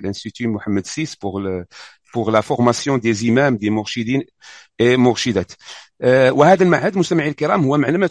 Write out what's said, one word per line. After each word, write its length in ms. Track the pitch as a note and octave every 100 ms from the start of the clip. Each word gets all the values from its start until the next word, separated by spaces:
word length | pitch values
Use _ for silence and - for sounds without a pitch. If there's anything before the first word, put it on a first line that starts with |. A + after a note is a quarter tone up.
l'Institut 440 | G2 G2 A2 - A#2+
Mohamed 400 | G#2 - G2+ F#2
six 280 | - D#3
pour 260 | - G2+ F#2+
le, 240 | G2 F#2 F2+ - - _ _
pour 180 | A#2+ G#2+
la 120 | A2
formation 560 | G#2+ C3 A#2+ A#2 - C3+
des 260 | A2 G#2+
imams, 320 | A#2 A#2+ C#3+ A#2
des 120 | G#2
mourchidines 540 | A2 G#2 - A2+ C3+ - _ - - - -
et 140 | A#2+ B2+
mourchidat. 600 | B2 A2 - F#2+ F2+ - - - - -
آه، 300 | B2 B2+ C3
وهذا 320 | C3 D3 F#3
المعهد، 340 | F#3 E3+ E3+ F#3+
مستمعي 300 | E3+ E3+ D3
الكرام، 360 | C#3+ D3+ G3+
هو 140 | C3+ D3
معلمة 320 | C3 E3+ F#3